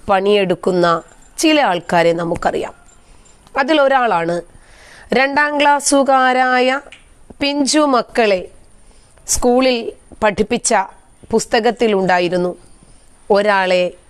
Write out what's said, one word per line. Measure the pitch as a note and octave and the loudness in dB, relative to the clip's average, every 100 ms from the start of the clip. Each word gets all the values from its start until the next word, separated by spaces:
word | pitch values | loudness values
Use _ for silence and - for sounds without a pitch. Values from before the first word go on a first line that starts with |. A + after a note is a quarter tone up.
| - | -2
പണിയെടുക്കുന്ന | F#3+ G3 G#3 F#3 E3+ F#3+ F3+ F3 E3 - - - - | 0 2 2 0 -2 -2 0 0 0 -6 -20 -20 -4
ചില | D#4 D#4 | 0 2
ആൾക്കാരെ | A#3 F3 - F3 E3+ | 0 -2 -2 0 2
നമുക്കറിയാം. | E3+ E3+ E3+ - - - - - - - - _ _ - C4 | 0 -4 -4 -4 -4 -8 -12 -20 -20 -20 -20 _ _ -10 -4
അതിലൊരാളാണ് | C#4 D#4 C4+ C4+ A#3 F3 E3 F3 - - - - - - - | -2 2 2 2 0 -2 -2 -6 -8 -20 -20 -20 -20 -16 -4
രണ്ടാം | A#3+ C4+ C#4 D4 D4 | -2 0 0 0 2
ക്ലാസ്സുകാരായ | D4 C#4+ C#4+ C#4 C4+ C4 C4 B3+ B3+ B3+ B3+ C4+ - - - - - - | 2 2 2 2 4 2 2 2 2 2 0 -2 -8 -20 -20 -20 -18 -6
പിഞ്ചു | C#4 C#4+ C4 D4+ | -4 -2 0 2
മക്കളെ | D4 B3 - - G#3+ F#3 - - - - - - - _ - | 2 0 -2 0 0 0 -4 -20 -20 -20 -20 -20 -20 _ -6
സ്കൂളിൽ | - B3 B3 C4 A#3+ A3 - - - | -2 0 2 0 -2 -6 -14 -16 -4
പഠിപ്പിച്ച | G#3+ F#3+ G#3 A#3+ - G#3 F#3+ - _ _ - | -2 -2 -2 -2 -2 -2 -4 -10 _ _ -4
പുസ്തകത്തിലുണ്ടായിരുന്നു, | A3+ - - A3+ G#3 A3+ G3 F#3 F3+ F3 F3+ F3+ F3 - - - - _ _ - | -4 -2 -2 -2 0 0 0 0 0 0 -2 -4 -8 -18 -20 -20 -20 _ _ -2
ഒരാളെ | G3+ G#3 G3 F#3 F3+ F3+ - | 0 2 0 2 0 -2 -6